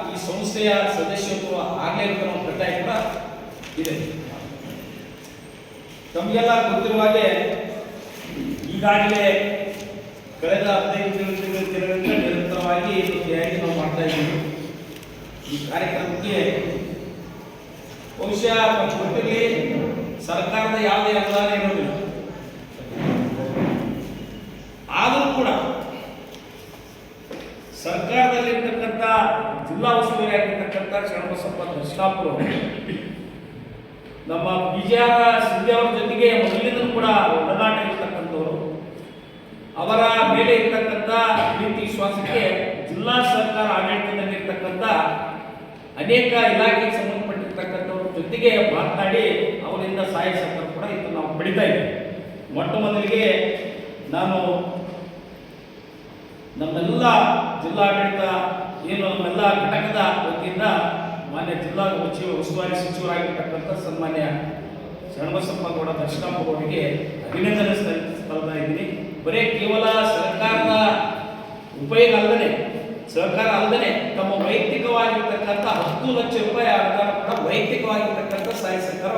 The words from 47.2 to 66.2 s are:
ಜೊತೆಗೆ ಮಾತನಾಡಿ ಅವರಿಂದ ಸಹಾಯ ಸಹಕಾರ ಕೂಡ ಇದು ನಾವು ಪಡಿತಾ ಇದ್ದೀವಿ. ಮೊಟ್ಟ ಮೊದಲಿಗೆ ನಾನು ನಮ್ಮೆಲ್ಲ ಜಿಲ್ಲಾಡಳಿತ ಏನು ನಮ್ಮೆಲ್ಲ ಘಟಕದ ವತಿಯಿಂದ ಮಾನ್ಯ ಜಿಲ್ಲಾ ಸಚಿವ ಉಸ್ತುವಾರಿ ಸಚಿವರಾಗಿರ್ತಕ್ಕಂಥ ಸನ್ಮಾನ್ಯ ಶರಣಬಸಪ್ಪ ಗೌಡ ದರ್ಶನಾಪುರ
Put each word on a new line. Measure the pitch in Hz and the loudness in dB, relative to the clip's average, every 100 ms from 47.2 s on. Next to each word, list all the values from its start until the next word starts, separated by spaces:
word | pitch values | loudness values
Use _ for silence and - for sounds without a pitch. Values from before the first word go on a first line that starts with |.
| 208 190 190 185 180 185 185 185 180 170 | -4 -6 -6 -6 -6 -4 -4 -4 -4 -4
ಜೊತೆಗೆ | 165 233 233 214 - | -4 4 6 6 6
ಮಾತನಾಡಿ | - - 196 190 226 - - - - - | 2 0 0 2 4 4 2 0 -2 -4
ಅವರಿಂದ | 190 190 196 190 | -4 -2 -2 0
ಸಹಾಯ | 180 185 | 0 0
ಸಹಕಾರ | 185 185 175 156 - | 0 -2 -4 -6 -6
ಕೂಡ | 208 | -4
ಇದು | 196 185 | -4 -4
ನಾವು | 160 156 156 | -4 -4 -2
ಪಡಿತಾ | 190 170 | 0 4
ಇದ್ದೀವಿ. | 185 139 - - - - - - - | 4 4 0 -4 -6 -10 -12 -14 -8
ಮೊಟ್ಟ | - - 214 | -4 -2 0
ಮೊದಲಿಗೆ | 208 208 196 226 - - - - - - - - - 165 | 2 2 2 4 4 4 2 -2 -6 -8 -12 -12 -6 0
ನಾನು | 190 190 180 180 180 175 - - - - - - - - - - - - - - - - - - | 2 2 2 0 -2 -6 -8 -10 -12 -14 -16 -18 -18 -18 -20 -20 -20 -20 -20 -20 -20 -20 -14 -8
ನಮ್ಮೆಲ್ಲ | 156 160 170 - 240 - - - - - | -4 -2 0 2 6 6 6 4 0 -4
ಜಿಲ್ಲಾಡಳಿತ | 160 202 202 196 196 196 190 185 185 - - - 160 | -2 2 4 4 2 2 0 0 0 -4 -6 -8 -4
ಏನು | 202 190 | -2 0
ನಮ್ಮೆಲ್ಲ | 190 175 208 202 202 | 0 0 2 4 4
ಘಟಕದ | 196 196 214 214 196 196 - | 2 0 0 2 2 2 0
ವತಿಯಿಂದ | - 185 185 214 160 - - - - 143 | -2 -4 0 2 2 0 -2 -4 -6 -8
ಮಾನ್ಯ | 147 175 160 | -6 -4 -4
ಜಿಲ್ಲಾ | - 190 196 | -4 -2 0
ಸಚಿವ | 190 - - 185 160 | 0 -2 -4 -2 -2
ಉಸ್ತುವಾರಿ | 151 180 180 180 | -2 -2 -2 -2
ಸಚಿವರಾಗಿರ್ತಕ್ಕಂಥ | 180 180 180 175 175 170 - 160 175 190 | -2 -4 -2 -2 -2 -4 -4 -6 -4 -4
ಸನ್ಮಾನ್ಯ | - 160 160 160 151 151 156 - - - - - - | -4 -4 -2 -2 -2 -2 -4 -8 -10 -12 -12 -12 -12
ಶರಣಬಸಪ್ಪ | - 156 185 180 180 170 165 | -6 -4 -2 -2 -4 -4 -2
ಗೌಡ | 156 | -2
ದರ್ಶನಾಪುರ | 160 151 151 | -2 -4 -4